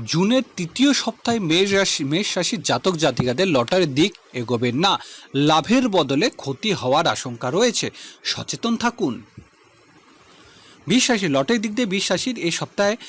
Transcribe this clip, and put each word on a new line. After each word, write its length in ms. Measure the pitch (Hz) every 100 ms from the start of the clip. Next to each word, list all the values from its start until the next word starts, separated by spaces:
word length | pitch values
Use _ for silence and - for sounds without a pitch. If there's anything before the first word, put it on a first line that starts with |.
| 113
জুনের 360 | 156 202 254 254 -
তৃতীয় 360 | 165 - 277
সপ্তাহে 460 | 254 - - - 233
মেষ 340 | 170 170 202
রাশি, 320 | 196 190 -
মেষ 320 | 139 160 208 190
রাশির 260 | 170 202
জাতক 340 | - 143 190 170
জাতিকাদের 520 | 151 120 123 123 190
লটারির 460 | 139 120 185 170
দিক 200 | 131 190 - _
এগোবে 400 | 127 113 117 123
না। 260 | 120 190 165 - - -
লাভের 540 | 135 147 160 156 254 247
বদলে 420 | 185 135 139 233
ক্ষতি 420 | - 139 131 220
হওয়ার 340 | 147 127 143 160
আশঙ্কা 440 | 107 127 117 127
রয়েছে, 400 | 165 247 190 117 - - -
সচেতন 520 | - - - - 233 233
থাকুন। 460 | 240 - 165 101 107 - - _ _ _ _ - _ - - - - - - - -
বৃষ 240 | 233 -
রাশি, 180 | 226 185
লটারির 340 | 135 139 233
দিক 120 | 214
দিয়ে 120 | 214 233
বৃষ 240 | 196 -
রাশির 280 | 180 254 233
এই 120 | 165
সপ্তাহে 460 | - 147 - 202 226